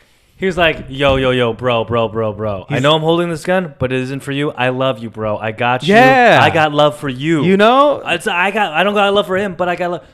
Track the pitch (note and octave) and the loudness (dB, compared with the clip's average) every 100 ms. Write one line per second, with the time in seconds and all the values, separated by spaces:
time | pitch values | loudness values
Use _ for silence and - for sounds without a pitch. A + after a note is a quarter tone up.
0 | _ _ _ _ F#3+ E3+ E3 D3+ B2+ C3+ | _ _ _ _ -6 0 0 0 -8 -2
1 | C#3 C3+ C3 B2+ A#2+ A2 B2 A#2 A2 A#2 | 2 2 2 0 0 -2 -2 -2 -2 -2
2 | A2+ G#2+ A2 G2+ G#2+ G2 F#2 C#3 C3+ D#3 | -2 -2 -4 -4 -6 -6 -6 -2 2 2
3 | D#3 E3+ F3 D#3+ F3 F#3 F3 C#3 B2+ B2+ | 2 0 -2 -4 -2 -2 -2 -6 -4 -4
4 | B2+ C#3 C3 C#3 D3 C3+ B2+ B2+ C3 A#2 | -4 -8 -8 -4 -4 -2 -2 0 -2 -2
5 | A#2 G#2+ G#2+ G#2 A2 G#2+ A#2+ B2+ C#3+ G#3+ | -8 -8 -4 -4 -6 -4 -2 0 2 4
6 | C4 C4 A#3+ D#3 D3+ E3 D#3 D3 D3 D3 | 6 6 6 6 4 2 0 2 2 2
7 | D3 B2+ D3+ D#3+ D#3+ G3 G#3+ B3+ D4 - | -8 -6 -2 0 2 4 4 4 2 0
8 | - E3+ G#3+ F3 F#3+ G#3 G3 D#3 F#3+ G#3 | -4 -4 -4 -2 -2 0 -2 0 0 2
9 | G3+ G3+ F3 F#3 G3+ E3 F3+ F3 F3+ F3 | 2 2 0 -2 -4 -4 -4 -2 -4 -6
10 | - | -12